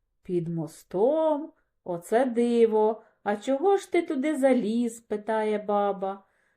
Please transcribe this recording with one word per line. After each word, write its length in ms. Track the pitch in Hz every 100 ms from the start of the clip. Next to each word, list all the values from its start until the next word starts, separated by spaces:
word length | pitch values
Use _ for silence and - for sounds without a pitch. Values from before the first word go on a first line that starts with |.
| _ _
«Під 260 | - 175 165
мостом? 1040 | 165 151 - _ 185 240 311 320 294 320 - _ _
Оце 400 | - 170 - 220
диво! 760 | 262 233 240 233 226 214 214 226 - _
А 140 | 202 208
чого 400 | 262 269 359 392
ж 160 | -
ти 100 | 349
туди 340 | 330 285 294 294
заліз?» — 640 | 269 247 208 233 240 226 -
питає 500 | 208 208 220 214 208
баба. 680 | 208 208 202 190 190 202 _ _ _